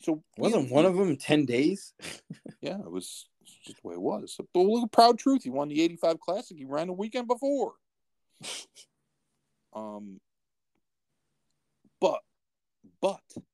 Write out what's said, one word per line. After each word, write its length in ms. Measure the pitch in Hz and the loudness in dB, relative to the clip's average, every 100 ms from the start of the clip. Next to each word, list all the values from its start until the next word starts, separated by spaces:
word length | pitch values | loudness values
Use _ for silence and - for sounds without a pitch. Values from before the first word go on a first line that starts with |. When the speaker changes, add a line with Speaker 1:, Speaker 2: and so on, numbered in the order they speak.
Speaker 1:
So 200 | - 156 - - | -4 -4 -6 -2
we 60 | |
Speaker 2:
Wasn't 180 | 151 226 | 2 2
Speaker 1:
have 60 | 131 | 2
Speaker 2:
one 120 | 135 | 4
Speaker 1:
to 60 | 180 | 6
Speaker 2:
of 60 | 180 | 4
them 200 | 196 143 | 2 0
ten 280 | - 151 135 | 2 2 4
days? 480 | 120 151 190 - - | 2 2 0 -8 -18
<laughs> 60 | - - - - - - | -16 -16 -16 -18 -18 -12
Speaker 1:
Yeah, 160 | 143 196 | -8 -8
it 120 | - | -8
was 360 | 90 - - - _ _ - | -10 -10 -14 -20 _ _ -20
just 160 | - - | -20 -16
the 80 | 98 | -12
way 60 | |
it 80 | 87 | -6
was. 340 | 104 - - - - | -4 -4 -8 -12 -4
But 80 | 175 | 2
look 240 | 190 233 | 4 4
at 80 | 214 | 2
Proud 260 | - 233 233 | 6 8 6
Truth. 260 | - 269 | 2 0
He 40 | - | 0
won 180 | 131 147 | -4 -2
the 120 | 147 | 0
eighty-five 400 | 170 170 170 165 | 0 0 -2 0
Classic. 380 | - 185 240 170 | -2 -4 -6 -14
He 80 | 135 | -8
ran 220 | 143 175 | -4 -4
the 40 | |
weekend 340 | 180 220 254 233 | -4 -6 -4 -4
before. 460 | 240 277 285 165 - _ _ _ _ _ _ | -2 0 0 -2 -6 _ _ _ _ _ _
<laughs> 20 | - - - - - _ _ _ _ _ _ _ _ | -14 -14 -16 -20 -20 _ _ _ _ _ _ _ _
Um, 460 | 107 107 104 104 95 _ _ _ _ _ _ _ _ _ _ _ _ _ _ _ _ _ - | -14 -12 -12 -14 -18 _ _ _ _ _ _ _ _ _ _ _ _ _ _ _ _ _ -2
but, 200 | 185 - - _ _ _ _ _ 196 _ | 0 0 -6 _ _ _ _ _ -20 _
but 200 | 185 196 _ - - | -2 -2 _ -18 -18